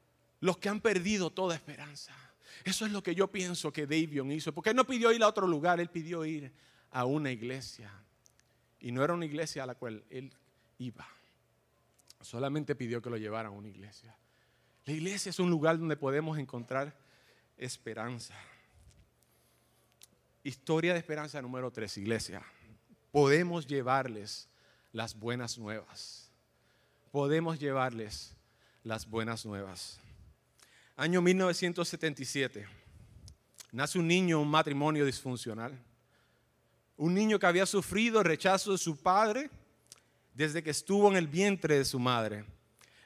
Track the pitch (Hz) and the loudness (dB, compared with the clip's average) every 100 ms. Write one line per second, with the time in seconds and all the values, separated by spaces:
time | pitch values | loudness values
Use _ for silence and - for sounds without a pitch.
0 | _ _ _ - 180 175 202 208 226 185 | _ _ _ -2 -2 0 -2 0 2 2
1 | 180 208 165 - 185 160 - 143 147 143 | 0 0 -2 -2 -2 -2 -8 -16 -16 -16
2 | - - - _ - - 185 - 220 202 | -18 -20 -20 _ -20 -10 -4 -2 -2 -4
3 | 185 170 196 202 180 175 156 156 143 160 | -2 0 0 0 -4 -4 -4 -4 0 2
4 | 160 143 135 156 160 156 214 240 254 247 | 2 -2 -2 -4 -4 -2 0 2 2 4
5 | 233 233 214 208 185 151 175 175 170 175 | 4 6 4 4 0 2 2 2 0 -6
6 | 156 170 160 156 131 _ _ _ _ 127 | -6 -6 -6 -6 -10 _ _ _ _ -2
7 | 127 151 139 117 120 135 110 - 104 101 | 0 0 -2 -4 -6 -8 -10 -16 -20 -20
8 | _ _ _ _ _ _ _ _ 123 123 | _ _ _ _ _ _ _ _ -6 0
9 | 151 175 160 147 156 147 127 120 120 107 | 2 2 -2 -4 -6 -6 -8 -8 -10 -10
10 | - 131 135 _ _ _ _ - 123 - | -12 -14 -14 _ _ _ _ -12 -12 -10
11 | - - _ _ _ _ _ _ _ _ | -20 -20 _ _ _ _ _ _ _ _
12 | _ - - 117 139 151 147 139 120 117 | _ -20 -12 -4 -2 -2 -4 -4 -4 -6
13 | 120 113 107 110 110 101 104 95 104 - | -6 -8 -6 -6 -8 -12 -16 -18 -20 -20
14 | 113 _ _ _ _ _ _ _ - 156 | -20 _ _ _ _ _ _ _ -8 -6
15 | 180 196 190 170 180 160 160 165 165 147 | -4 -6 -6 0 2 4 4 2 0 -2
16 | 135 143 156 151 131 120 117 131 147 - | 0 -2 -2 -6 -6 -10 -4 -4 -4 -10
17 | _ _ _ _ _ - 127 - 113 110 | _ _ _ _ _ -12 -12 -10 -12 -10
18 | 117 120 - - - - _ _ - - | -8 -10 -14 -18 -20 -20 _ _ -20 -20
19 | _ _ _ _ _ _ _ _ _ _ | _ _ _ _ _ _ _ _ _ _
20 | - _ _ _ 139 - - 160 170 170 | -20 _ _ _ -12 -10 -2 0 2 0
21 | 165 151 147 147 123 127 127 113 104 104 | -2 -8 -6 -10 -8 -6 -8 -6 -8 -6
22 | 104 110 - 92 - - - - _ _ | -2 -2 -2 -10 -16 -20 -20 -20 _ _
23 | _ 143 139 156 175 170 131 143 123 135 | _ 4 6 6 2 -4 -4 -4 0 0
24 | 123 107 104 - - _ _ _ _ 113 | 0 -8 -12 -14 -16 _ _ _ _ -8
25 | 113 113 113 123 120 120 107 110 - - | -8 -6 -6 -6 -6 -10 -10 -10 -12 -18
26 | - - - _ _ _ _ _ _ _ | -16 -18 -20 _ _ _ _ _ _ _
27 | _ 143 143 160 165 156 143 135 127 117 | _ -2 0 2 0 -4 -2 0 0 -2
28 | 107 - - - _ _ _ _ 110 110 | -10 -10 -14 -20 _ _ _ _ -8 -8
29 | 110 113 113 113 107 101 95 92 - - | -4 -4 -4 -6 -8 -8 -8 -12 -14 -16
30 | - - - _ _ _ - _ _ - | -20 -20 -20 _ _ _ -20 _ _ -4
31 | 156 180 175 185 185 170 180 175 170 160 | 2 4 6 6 4 2 -2 -2 -4 -2
32 | 156 139 131 139 127 104 104 - - - | -4 -4 -6 -2 -2 -4 -16 -20 -20 -20
33 | - - - - _ _ - 117 147 180 | -20 -20 -20 -20 _ _ -12 -4 -2 0
34 | 165 180 180 156 147 156 151 139 147 151 | 4 4 6 4 4 4 4 2 2 4
35 | 139 - 131 123 120 110 120 131 - _ | 2 0 -6 -6 -8 -8 -10 -12 -20 _
36 | _ _ _ _ _ _ _ _ _ - | _ _ _ _ _ _ _ _ _ -2
37 | 160 190 220 208 185 175 190 202 - 196 | 0 2 4 4 6 6 4 2 0 2
38 | 233 220 175 156 190 190 202 190 165 147 | 4 4 4 4 4 4 2 -2 -2 0
39 | 185 196 220 240 294 - _ _ _ - | 4 4 4 0 -6 -12 _ _ _ -20
40 | _ _ _ 123 151 160 156 143 - 202 | _ _ _ -2 0 0 -2 -4 2 8
41 | 202 190 156 139 202 190 156 143 131 131 | 8 8 2 2 2 2 4 4 4 2
42 | 123 120 107 104 107 - _ _ - _ | 2 2 0 -4 -12 -20 _ _ -20 _